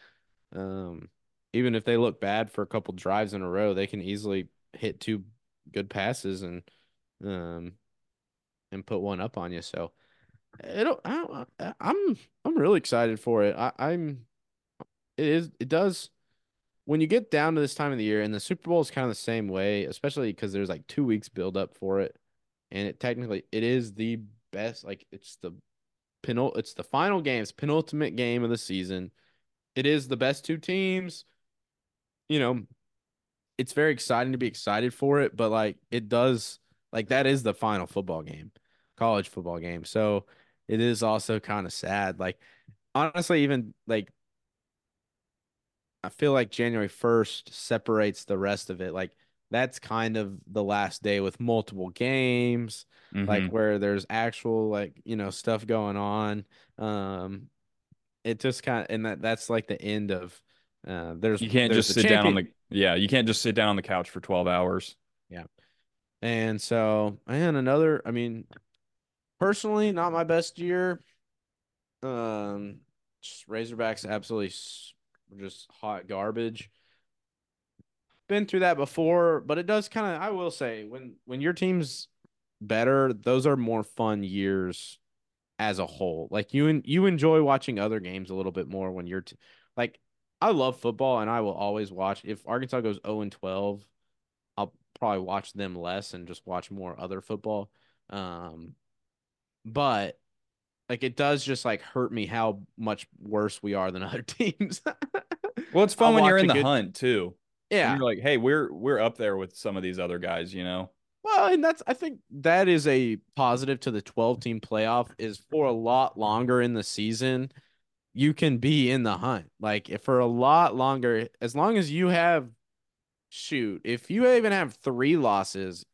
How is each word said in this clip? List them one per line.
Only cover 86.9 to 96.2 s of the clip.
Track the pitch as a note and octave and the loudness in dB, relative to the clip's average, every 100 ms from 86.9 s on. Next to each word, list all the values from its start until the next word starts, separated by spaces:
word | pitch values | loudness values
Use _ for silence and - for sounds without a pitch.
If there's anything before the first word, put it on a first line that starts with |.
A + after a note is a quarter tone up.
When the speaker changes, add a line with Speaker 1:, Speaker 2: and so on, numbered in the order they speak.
| D#3+ G3 | 2 4
Speaker 1:
enjoy | E3 D#3 D#3+ | 4 6 6
watching | C#3+ C3+ - A2 | 6 4 2 -2
other | G#2 A2 | -2 -2
games | F2+ F#2+ F#2 | -6 -10 -8
a | |
little | F#2+ F#2+ | -6 -4
bit | F#2 D2 | -6 -6
more | F#2+ F#2+ | -6 -6
when | F#2 F2 | -6 -8
you're | F#2+ | -8
t-, | - - _ _ _ - | -8 -18 _ _ _ -4
like, | A#2+ - _ _ _ - | -4 -4 _ _ _ -2
I | G#3 | 2
love | F3 C3 B2+ | 4 2 0
football, | B2 A2 C3+ B2 | -2 0 2 2
and | G#2+ | 2
I | A#2 | 0
will | G#2+ | -2
always | F#2 G2+ G#2 G2+ | -2 -2 -2 -4
watch. | F#2 F#2+ G2+ | -4 -2 -4
If | - G#2 - | -6 -10 -4
Arkansas | A#2+ C3 B2+ | -4 -2 -2
goes | A2+ G2+ | -2 -4
oh | - G#2+ | -6 -6
and | G2+ | -6
twelve, | - F#2+ F#2+ G2+ G2+ G2+ _ _ _ _ _ _ - | -8 -6 -4 -4 -6 -12 _ _ _ _ _ _ -6
I'll | G2+ _ _ - | -6 _ _ -4
probably | A#2 G2 | -2 -2
watch | F#2 G2 - | -2 -6 -6
them | G2+ G2 | -8 -8
less | F2+ F2 F#2+ G2+ | -6 -6 -6 -8
and | F2+ | -14